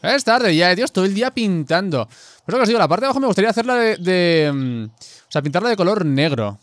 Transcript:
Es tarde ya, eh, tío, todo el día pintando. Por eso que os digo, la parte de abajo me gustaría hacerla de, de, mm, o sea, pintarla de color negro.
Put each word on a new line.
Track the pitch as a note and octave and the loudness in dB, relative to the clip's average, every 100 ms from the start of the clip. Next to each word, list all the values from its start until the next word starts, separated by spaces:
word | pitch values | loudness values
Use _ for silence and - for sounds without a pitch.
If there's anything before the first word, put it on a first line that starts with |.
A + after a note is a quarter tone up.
Es | E3+ C4+ | 0 0
tarde | B3 A#3 A#3 | 2 2 4
ya, | D#3+ F3 | 2 2
eh, | F3+ | 2
tío, | B3 | 0
todo | - | 0
el | F#3+ | 0
día | G3 B3 | 0 -2
pintando. | B3+ A3 F3 C#3+ E3 G3 C#3+ G#2+ - - - | -2 -2 -2 0 -2 0 -4 -4 -10 -20 -20
Por | - | -6
eso | A3 | 0
que | |
os | A3 | 2
digo, | A#3 | 0
la | D3+ | 0
parte | E3+ | -2
de | C4+ | 0
abajo | C4+ | -2
me | C4+ | 0
gustaría | F#3+ G#3+ | 0 0
hacerla | A3+ A#3 | 0 -2
de, | B3 A3+ G#3+ | 0 0 -2
de, | F3 F#3 F3 E3 D3+ | -2 0 2 2 2
mm, | C#3 C3 A#2+ | 0 -4 -6
o | G#2+ - - - _ | -10 -14 -20 -20 _
sea, | D#3 | -6
pintarla | C#3+ D3+ A3+ | -2 -2 -2
de | G#3+ | 0
color | F3 G#3+ | 2 2
negro. | D#3+ C3+ D#3 C3+ G#2 G2+ | 0 2 0 0 -4 -6